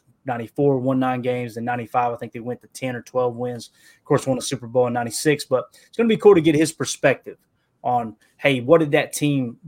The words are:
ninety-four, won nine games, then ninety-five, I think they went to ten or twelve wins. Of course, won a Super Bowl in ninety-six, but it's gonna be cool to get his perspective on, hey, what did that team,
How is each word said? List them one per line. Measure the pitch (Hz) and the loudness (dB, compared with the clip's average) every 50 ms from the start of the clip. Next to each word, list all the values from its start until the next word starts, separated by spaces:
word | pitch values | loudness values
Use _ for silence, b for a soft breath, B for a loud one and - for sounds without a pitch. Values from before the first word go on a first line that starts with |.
| _ _ _ _ _ | _ _ _ _ _
ninety-four, | 135 123 117 117 107 _ - 143 143 139 | -8 -6 -6 -8 -10 _ 0 2 2 2
won | 131 123 135 131 131 | 2 0 0 0 0
nine | 131 127 127 123 | 0 0 -2 -2
games, | 117 127 123 123 123 117 104 | -2 -4 -4 -4 -6 -8 -10
then | 117 117 | -8 -6
ninety-five, | 120 123 123 113 107 - 123 123 120 117 | -6 -6 -6 -6 -4 -2 -2 -2 -2 -4
I | |
think | - 123 113 | -6 -10 -12
they | - 120 | -12 -12
went | 110 123 120 - | -10 -10 -10 -12
to | _ | _
ten | _ _ - 131 127 123 | _ _ -10 -8 -8 -8
or | 117 | -8
twelve | - - - 127 123 123 117 | -12 -4 -2 -2 -2 -2 -2
wins. | 117 123 123 123 117 110 - b b b b b | -6 -8 -8 -8 -10 -14 -18 b b b b b
Of | b b | b b
course, | - 147 131 - | 0 0 0 0
won | 135 131 | -2 -4
a | 120 | -4
Super | - - 139 110 120 | -4 -8 -8 -8 -10
Bowl | 113 117 127 123 | -2 0 0 0
in | 120 120 | 0 0
ninety-six, | 120 120 117 - - - 156 147 147 - | -4 -6 -6 -8 -2 0 0 0 0 -2
but | - 127 123 - - _ | -2 -2 -2 -2 -6 _
it's | _ _ _ - | _ _ _ -4
gonna | - 233 | -2 0
be | 226 220 | 2 0
cool | - - 208 202 | 6 8 8 8
to | 170 | 8
get | 147 165 151 | 6 4 4
his | 147 160 151 | 4 2 0
perspective | - _ 139 - - - - 143 120 - _ - 92 _ _ _ _ _ _ _ _ _ - | 0 _ -8 -8 -6 0 2 2 2 2 _ -16 -20 _ _ _ _ _ _ _ _ _ -4
on, | 117 123 120 117 110 107 b b b b | -2 0 0 -2 -4 -10 b b b b
hey, | _ - 143 135 127 | _ 0 2 2 2
what | 120 127 165 | 4 4 4
did | 165 160 147 | 4 6 2
that | 147 151 123 - | 0 0 0 -2
team, | - - 147 147 143 135 127 117 117 - - | -4 -2 0 0 0 0 -2 -4 -8 -12 -16